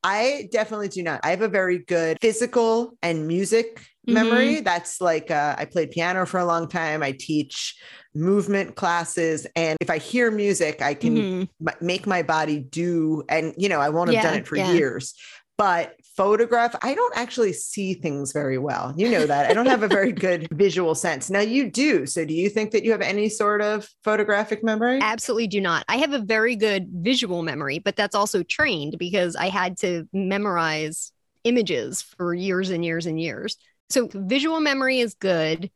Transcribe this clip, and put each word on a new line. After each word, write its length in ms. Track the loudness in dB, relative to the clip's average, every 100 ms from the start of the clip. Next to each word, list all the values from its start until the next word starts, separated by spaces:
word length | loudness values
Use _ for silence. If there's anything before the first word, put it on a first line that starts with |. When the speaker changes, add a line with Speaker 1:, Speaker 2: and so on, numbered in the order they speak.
Speaker 1:
I 460 | 0 2 0 0 -2
definitely 380 | -2 -2 -4 -6
do 120 | -4
not. 200 | -4 -2
I 60 | -2
have 120 | 0
a 60 | 0
very 300 | 2 2 0
good 380 | 0 0 2 2
physical 760 | 2 2 0 2 4 2 0 -4
and 260 | -2 -2 0
music 600 | 0 2 2 2 -6 -20 _ 0
Speaker 2:
Mm-hmm. 80 | 4
Speaker 1:
memory. 440 | 4 4 4 2
That's 400 | 0 -2 -4 -2
like, 320 | 0 0 0
uh, 240 | 0 0 -2
I 60 |
played 280 | -4 -2 -2
piano 340 | -2 -2 0 0
for 120 | 0
a 60 | 0
long 220 | 0 -2
time. 340 | -4 -2 -2
I 120 | -2
teach 640 | -4 -2 -2 -2 -6 -10 -10 -20 -20 -14
movement 600 | -4 2 2 2 -2 -2 -4
classes. 720 | -2 0 -2 -2 0 0 -4 -2
And 220 | -2 -2
if 100 | -2
I 80 | -2
hear 320 | -2 0 2
music, 520 | 2 0 2 0 0
I 120 | -2
can 220 | 0 2 2
Speaker 2:
Mm-hmm. 520 | 2 -2 -4 _ -6
Speaker 1:
m-, 60 | -4
make 260 | -2 -2 0
my 160 | 0
body 380 | 2 0 0 -2
do, 640 | -4 -4 0 0 0 -2 -2
and, 240 | -2 -2 -2
you 120 | 0
know, 100 | 2
I 80 | 0
won't 240 | 0 2
have 80 | 2
done 120 | 2
Speaker 2:
Yeah, 60 | 0
Speaker 1:
it 40 | -2
for 100 | -2
Speaker 2:
yeah. 160 | 2
Speaker 1:
years. 400 | 4 2 -2 -10 -14 -20 -20 _ 0
But 380 | 2 2 -2 -8 _ 0
photograph, 580 | 4 4 4 4 2 0
I 140 | -2 0
don't 200 | 0 0
actually 360 | -6 0 0
see 400 | 0 -8 -4 -4
things 400 | -2 -4 -4 -4
very 240 | -2 -2 -2
well. 360 | -2 -4 -4 0
You 120 | 2
know 160 | 4 2
that. 240 | 2 4
I 40 |
don't 140 | 4 4
have 160 | 4
a 40 | 2
very 240 | 2 2
Speaker 2:
<laughs> 140 | 0 0
Speaker 1:
good 220 | 0 -2
visual 440 | 2 2 2 0 0
sense. 340 | -2 -4 -2
Now 100 | 0
you 320 | 2 0 0
do. 340 | 2 2 2 0
So 200 | -4 -2
do 80 |
you 160 | 0 0
think 220 | 0 0
that 120 | 0
you 80 | 2
have 100 | 2
any 280 | 0 0 0
sort 320 | 0 0 2
of 260 | 0 -2 -6 _
photographic 640 | 0 2 2 2 0 -2 0
memory? 340 | 0 2 2
Speaker 2:
Absolutely 460 | 0 -2 -2 -2 0
do 140 | 0
not. 240 | 0 0 0
I 80 | 0
have 140 | 0
a 80 | 0
very 380 | 0 2 2 2
good 320 | 2 0 -4
visual 500 | -4 0 0 0 -2
memory, 380 | -4 -4 -4 -2
but 160 | -4 0
that's 200 | 0 2
also 280 | 2 0
trained 540 | -2 -2 0 0 -4 -6
because 400 | -2 0 0 -2
I 100 | -2
had 300 | 0 -2 -2
to 320 | -2 -2 -4
memorize 1000 | -4 -2 0 0 0 0 -2 -4 -8 -12 _ _ _ 0
images 560 | 2 2 -2 -2 -8
for 320 | -10 _ -4
years 360 | -4 -2 -2 -2
and 140 | -2
years 220 | -2 -2 -4
and 120 | -4
years. 340 | -4 -6 -8 -10 _ _ _
So 200 | -2 -2
visual 480 | -4 -2 0 0 0
memory 420 | 0 2 2 2
is 120 | 0
good 560 | -2 0 2 0 -2 -6